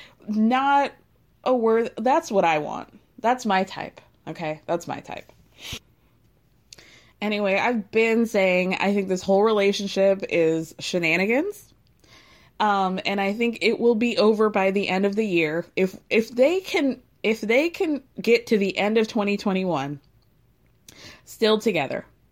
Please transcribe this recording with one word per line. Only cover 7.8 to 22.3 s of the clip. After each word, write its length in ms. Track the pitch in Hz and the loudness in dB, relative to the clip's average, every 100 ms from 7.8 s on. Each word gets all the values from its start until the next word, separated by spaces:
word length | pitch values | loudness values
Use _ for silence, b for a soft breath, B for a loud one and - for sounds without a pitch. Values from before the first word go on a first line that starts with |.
| - | -2
been 380 | 220 226 226 226 | 0 2 2 0
saying 480 | 202 190 180 185 - | 2 2 2 0 -2
I 180 | 196 | 0
think 140 | 202 190 | 0 -2
this 160 | 180 | -4
whole 200 | - 196 | 2 2
relationship 800 | 214 214 202 202 196 196 196 196 - | 4 4 2 0 -4 0 2 2 -2
is 460 | 170 160 160 160 - | 0 2 0 -4 -10
shenanigans. 960 | - 180 165 170 202 247 392 - - _ _ _ b b b b b - | -6 -2 0 0 2 0 -2 -8 -20 _ _ _ b b b b b -2
Um, 400 | 208 196 185 185 - | 0 2 0 -2 -2
and 140 | 202 | -2
I 140 | 196 | -2
think 240 | 214 233 220 | 0 -2 0
it 180 | 196 - | 0 2
will 160 | 233 220 | 2 2
be 220 | 240 - | 0 2
over 320 | 208 214 214 | 2 4 2
by 220 | 208 190 | 2 0
the 160 | 196 - | 0 0
end 180 | 185 202 | 0 0
of 100 | 202 | 0
the 100 | 214 | 0
year. 400 | 170 156 165 - - | 0 0 -2 -4 -2
If, 220 | 190 - - | -2 -2 -2
if 200 | 214 220 | 0 0
they 300 | 247 277 370 | 2 2 2
can, 420 | - 349 277 - _ _ | -2 -2 0 -4 _ _
if 200 | 208 220 | -4 -4
they 280 | 208 247 330 | 0 0 0
can 340 | - 339 285 - - | -2 -4 -4 -8 -6
get 260 | 220 233 - | 2 2 2
to 100 | 214 | 0
the 200 | 196 - | 0 0
end 200 | 202 220 | 0 0
of 100 | 220 | 0
twenty 300 | 220 202 202 | -2 -2 -2
twenty-one 640 | 208 185 185 147 143 143 _ _ _ _ _ _ _ _ - B B B - | -2 -2 -2 -2 -4 -10 _ _ _ _ _ _ _ _ -20 B B B -18
still 320 | - 220 214 | -2 0 2
together, 480 | 226 170 135 - - _ _ | 0 -2 -4 -6 -10 _ _